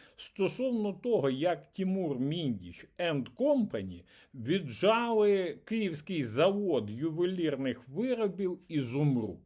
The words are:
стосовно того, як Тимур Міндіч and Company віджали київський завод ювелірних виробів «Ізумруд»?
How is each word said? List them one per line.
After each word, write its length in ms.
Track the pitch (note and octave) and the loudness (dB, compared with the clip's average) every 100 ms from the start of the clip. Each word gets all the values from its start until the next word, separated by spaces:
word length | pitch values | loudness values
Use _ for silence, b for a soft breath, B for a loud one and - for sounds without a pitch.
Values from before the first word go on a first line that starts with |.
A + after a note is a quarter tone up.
| b b | b b
стосовно 760 | - - F#3 - C4 A#3 G#3 | -12 -2 -2 0 -2 0 -2
того, 360 | F#3 B3 G#3 C3+ | -2 0 2 2
як 440 | C3 E3+ D#3+ - | 2 2 0 -4
Тимур 460 | - F#3 F#3+ E3+ B2+ | -4 0 0 0 0
Міндіч 680 | C3+ E3+ D3 G#2 F2 - - - | 0 0 -2 -4 -8 -16 -14 -4
and 260 | F3 C#3+ A#2 - | 0 0 -2 0
Company 680 | C#4 C#4+ G#3 A2 F#2+ F2 - b b | 2 4 2 -2 -6 -10 -16 b b
віджали 1200 | C3+ A2+ F#3+ C#3+ G#2 F#3+ A3+ A#3 A3 G#3 G3 F3+ - - | -8 -2 -2 -2 0 2 4 2 4 4 4 0 -6 -4
київський 580 | A3+ G3 D3+ - E3+ | -2 -2 -4 -4 -2
завод 680 | A#2+ A2+ F3+ G3+ G3+ C3+ G#2 | 0 4 4 4 0 0 -2
ювелірних 1000 | A2+ D#3+ D#3 F3+ F#3 D#3+ C3+ C3+ A#2+ - | -4 -4 -2 -2 0 -2 0 -2 -4 -6
виробів 720 | D3 B3+ A#3+ G#3 F3 F#3 F3 - | -4 -2 0 -2 -2 -4 -4 -6
«Ізумруд»? 720 | D3+ A#2+ C3 D3 B2 G#2+ - | -4 -2 0 2 2 -2 -6